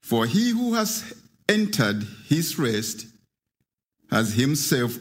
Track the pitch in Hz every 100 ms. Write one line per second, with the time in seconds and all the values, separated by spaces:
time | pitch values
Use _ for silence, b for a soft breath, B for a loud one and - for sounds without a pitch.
0 | - 117 113 170 240 226 240 226 214 -
1 | - - _ _ - 208 208 - 107 104
2 | 104 - - 151 165 - 131 107 113 -
3 | - _ _ _ _ _ _ _ _ _
4 | _ 120 110 104 135 147 - 135 123 -